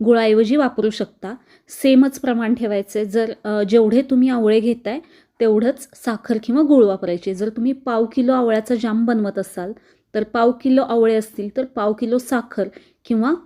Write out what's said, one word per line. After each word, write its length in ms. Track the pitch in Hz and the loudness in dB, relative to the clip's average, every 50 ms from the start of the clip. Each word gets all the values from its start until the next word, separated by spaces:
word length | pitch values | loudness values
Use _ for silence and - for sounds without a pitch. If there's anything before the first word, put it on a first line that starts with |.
| 214 | 2
गुळाऐवजी 500 | 233 233 226 226 220 214 220 226 208 277 | 2 4 4 4 4 4 4 2 2 2
वापरू 340 | 302 269 247 247 220 208 220 | 0 0 0 -2 -2 -2 -2
शकता. 460 | 214 - 196 - _ _ - 190 247 - _ _ _ _ _ | -2 -4 -8 -10 _ _ -14 -14 -14 -16 _ _ _ _ _
सेमच 520 | - - - - 269 262 254 277 269 269 - | -20 -8 -2 2 4 6 6 6 4 0 -4
प्रमाण 340 | - 262 233 233 233 220 240 | -4 -2 -2 -2 -2 -2 -2
ठेवायचं 460 | 233 240 208 208 196 202 - - 208 | -2 -2 -2 -2 -4 -4 -4 -4 -6
आहे. 60 | 214 | -4
जर, 280 | 196 196 226 226 226 - - - | -2 -2 -2 -2 -4 -6 -8 -8
अ, 200 | 208 214 208 208 | -4 -4 -2 0
जेवढे 380 | 190 220 233 220 214 226 262 | 2 4 4 4 4 2 2
तुम्ही 280 | 269 - 269 254 254 262 | 0 2 2 2 2 2
आवळे 300 | 247 233 220 214 220 226 | 2 0 2 2 2 2
घेताय 400 | 214 240 226 233 - 202 240 320 - _ _ _ _ _ _ - | 2 0 -2 -4 -6 -8 -8 -8 -10 _ _ _ _ _ _ -2
तेवढंच 500 | 233 220 214 214 226 254 277 - - - _ | 0 2 2 2 0 0 -2 -4 -8 -20 _
साखर 440 | - - 247 214 - - - 226 220 - | -10 -8 -6 -6 -6 -4 -4 -4 -4 -2
किंवा 180 | - 240 294 | -2 0 2
गूळ 240 | 311 285 294 262 214 | 4 4 6 6 6
वापरायचे. 480 | 202 190 190 190 175 175 175 - 196 190 | 4 2 0 -4 -4 -4 -4 -4 -6 -6
जर 160 | 180 208 220 | -4 -6 -6
तुम्ही 220 | 220 240 233 262 | -4 -4 -4 -4
पाव 340 | 262 - - 254 233 226 233 | -4 -4 -4 -4 -2 -2 -2
किलो 280 | 226 - 269 240 247 262 | -2 -2 0 2 2 2
आवळ्याचा 420 | 254 240 226 220 220 220 - 247 | 2 2 2 0 0 0 -2 -2
जाम 300 | 214 240 220 214 226 233 | -2 -2 -2 0 0 0
बनवत 340 | 233 233 220 208 196 - 196 | 0 0 0 -2 -2 -4 -6
असाल 320 | 190 - - 185 175 202 233 - _ _ _ _ _ _ - | -8 -8 -8 -10 -10 -10 -10 -14 _ _ _ _ _ _ -6
तर 80 | 214 214 | -6 -4
पाव 280 | - - 233 233 247 | -4 -2 0 2 2
किलो 300 | 247 - - 269 262 262 | 0 0 0 0 2 2
आवळे 340 | 262 - 233 233 226 226 220 | 2 0 0 2 2 2 2
असतील 420 | 220 214 - - - 202 208 - | 0 -2 -6 -8 -10 -10 -8 -6
तर 80 | 262 262 | -6 -8
पाव 280 | 262 - 233 208 214 214 | -6 -4 -4 -2 -2 -2
किलो 240 | 220 240 226 240 | -4 -4 -2 -2
साखर 500 | 247 240 - 269 233 233 - - 208 190 196 - - - _ _ _ _ | -2 -2 -2 -4 -4 -4 -6 -6 -6 -6 -6 -8 -16 -20 _ _ _ _
किंवा 280 | - 233 220 226 277 339 339 - | -4 -2 0 0 0 -2 -2 -2